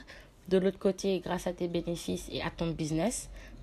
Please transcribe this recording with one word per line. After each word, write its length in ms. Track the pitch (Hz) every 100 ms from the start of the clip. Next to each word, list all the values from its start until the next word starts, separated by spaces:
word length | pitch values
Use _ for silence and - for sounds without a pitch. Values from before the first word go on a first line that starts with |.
| - - - - -
De 100 | 185
l'autre 200 | 190 185
côté, 420 | 196 190 196 185
grâce 260 | 185 180 185
à 60 |
tes 160 | 175 175
bénéfices 600 | 175 165 165 - 180 -
et 120 | -
à 80 | 165
ton 200 | - 165
business, 600 | 156 151 160 208 - - - - -